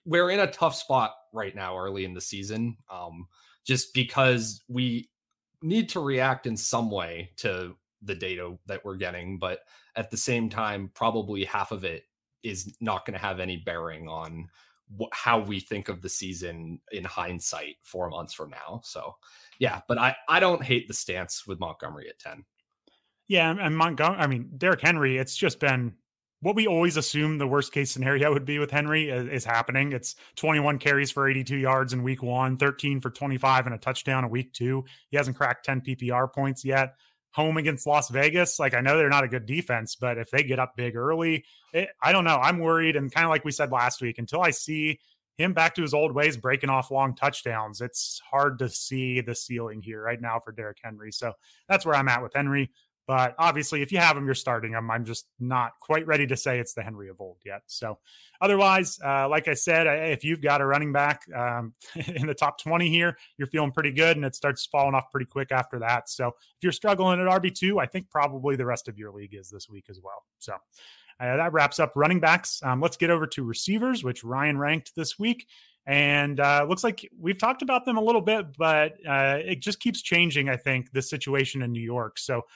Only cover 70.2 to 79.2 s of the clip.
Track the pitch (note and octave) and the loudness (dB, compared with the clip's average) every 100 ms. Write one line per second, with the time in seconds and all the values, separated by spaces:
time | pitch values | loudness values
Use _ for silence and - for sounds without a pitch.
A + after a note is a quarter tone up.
70.2 | - _ - F#2+ _ _ - - _ - | -18 _ -12 -12 _ _ -20 -20 _ -6
71.2 | B2 C3+ E3 D#3 C#3+ - D#3 C#3 D3+ F3+ | 0 2 4 6 6 6 2 6 6 8
72.2 | D#3+ F3 - - C3+ B2+ E3 - E3+ E3+ | 8 6 4 -4 0 2 2 2 4 4
73.2 | D#3 - A#2+ A#2 - G#3+ B3+ A#3 B2+ A#2+ | 2 -2 -4 -4 0 0 2 0 -2 -6
74.2 | A#2 C3 D3 C#3+ D3 D#3+ - - D3+ - | -4 0 0 2 0 -2 -4 -6 -6 -2
75.2 | A3+ A#3+ - - _ _ - C#3+ C#3+ C#3+ | -2 -2 -6 -20 _ _ 0 2 4 4
76.2 | C#3+ C#3 C#3+ C#3+ D3 F#3 A#3 - - - | 2 2 4 4 4 0 0 -2 -8 -6
77.2 | E3 F#3+ A3+ B3+ C4 B3+ B3+ A3+ A3 A3+ | -4 0 0 0 0 0 2 2 4 4
78.2 | F#3 A3 E3 C#3 D#3+ D#3 D#3 - D3+ C#3 | 4 0 -2 0 2 4 2 -2 -2 2